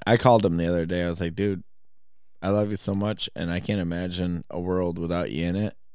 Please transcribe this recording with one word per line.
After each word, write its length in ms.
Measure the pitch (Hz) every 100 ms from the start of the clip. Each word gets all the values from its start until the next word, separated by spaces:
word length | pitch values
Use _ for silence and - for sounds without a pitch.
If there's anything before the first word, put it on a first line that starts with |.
| -
I 120 | 117
called 280 | 131 113 98
him 120 | 85
the 100 | 85
other 180 | 87 82
day. 180 | 87
I 40 | 87
was 120 | 82
like, 140 | 85 82
"Dude, 280 | 101 95 - - - - - - - -
I 80 | 95
love 220 | 104 104
you 60 | 104
so 160 | -
much, 360 | 98 104 101 - -
and 140 | 85
I 80 | 87
can't 200 | 95 104
imagine 640 | 85 85 90 90 90 87 -
a 100 | 87
world 380 | 90 92 90 87
without 320 | 85 85 82
you 140 | 62 85
in 100 | 92
it, 200 | 107 - -